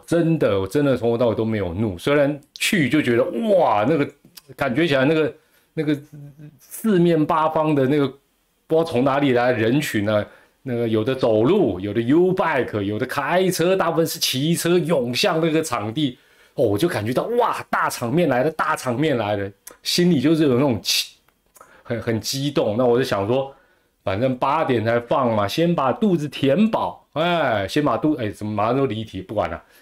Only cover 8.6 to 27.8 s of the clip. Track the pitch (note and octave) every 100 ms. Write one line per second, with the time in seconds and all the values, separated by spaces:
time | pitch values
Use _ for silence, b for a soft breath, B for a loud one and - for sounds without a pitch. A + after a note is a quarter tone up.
8.6 | _ D#3 E3 A#2+ C3+ C3+ C#3+ A#2+ B2 A2
9.6 | A2 C#3 D3+ A2 G#2 G#2+ G2+ B B B
10.6 | C3+ A#2+ A#2 A2 A2 C3 B2 G#2+ A#2+ G#3
11.6 | C3+ F2+ G2+ G#2 A#2 D#3 F3+ F3+ E3+ C#3+
12.6 | A#2 A2 G2+ G#2+ - - C#3 F3 F#3+ F3
13.6 | E3+ F#3+ E3+ D#3+ D#3+ - - B2+ D3+ E3
14.6 | E3+ F3+ D3+ D#3 B2 A#2+ G3+ D#3+ E3 D#3
15.6 | D#3 A#2 G#2+ A#2+ C#3+ - b b b -
16.6 | A#2+ G#2 E3+ A#2+ G#2+ C3 G3+ A#3+ G#3+ -
17.6 | - G3+ D#3+ - A#2+ D3+ E3 B2 C#3+ -
18.6 | - D3+ B2+ A#2+ D#3 B2 G#2 G#2 G2+ -
19.6 | - B - - F3 D#3 C#3 D#3+ D3+ A#2+
20.6 | C#3+ G#2 - - - - _ _ _ -
21.6 | B B - A#2 A#2 A2+ - C3+ C#3+ C#3+
22.6 | A#2+ G#2+ B2+ A#2+ C3+ G2+ G2+ C3 C3+ B
23.6 | B B B B - F#2+ C3 B2+ C#3 D3+
24.6 | D3 A#2+ G#2+ A#2 A#2 D#3 B2 G#2+ G2+ -
25.6 | E3+ E3 C3 - G#3+ E3+ D3 - C3+ D3
26.6 | A3 D3 G2 - _ C#3+ E3+ F3 C#3 G#2+
27.6 | F#2+ D3+